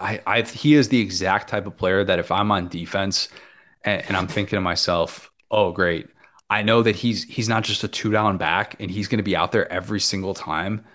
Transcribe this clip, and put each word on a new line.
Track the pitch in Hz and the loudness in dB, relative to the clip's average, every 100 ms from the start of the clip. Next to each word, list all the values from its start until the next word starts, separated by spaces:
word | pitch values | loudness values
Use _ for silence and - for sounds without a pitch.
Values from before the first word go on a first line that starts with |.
I, | 104 110 - 110 | -6 -6 0 0
I, | |
he | 113 - 147 | 0 0 6
is | 147 117 | 6 6
the | 127 | 2
exact | 98 90 92 101 - | 0 -2 0 0 0
type | 104 95 | -6 -6
of | - | -2
player | 92 95 | 0 2
that | 98 90 | 2 0
if | 85 | 0
I'm | 95 104 | 0 2
on | 101 87 | 2 0
defense | 87 85 98 98 95 - - - - - _ | -6 -4 -2 -2 -2 -4 -10 -20 -20 -20 _
and, | - 98 - | -2 -2 0
and | 95 | -2
I'm | 92 | -2
thinking | - 101 101 | -2 -2 -2
to | |
myself, | 90 85 - 85 80 - - _ - | 0 0 0 0 0 -4 -20 _ -2
"Oh, | 107 95 | 2 2
great. | 85 90 82 - _ _ _ - | 2 0 0 -6 _ _ _ -4
I | 107 | 0
know | 107 117 | 4 4
that | 113 95 | 4 2
he's, | 123 104 | 0 -2
he's | - - 110 | -4 -4 0
not | 113 | 0
just | 113 - | 0 -4
a | 104 | -4
two | - 107 | -4 0
down | 107 107 95 | 2 2 0
back | 80 87 107 - | 0 0 -2 -6
and | 95 | -8
he's | 98 98 | -6 -2
gonna | 113 | -2
be | 98 85 | 0 0
out | 85 | 2
there | 110 - | 0 0
every | 87 92 104 | -2 -4 -2
single | - 98 95 | -2 -2 -4
time, | 95 - 78 92 110 - | -6 -6 -4 -4 -6 -8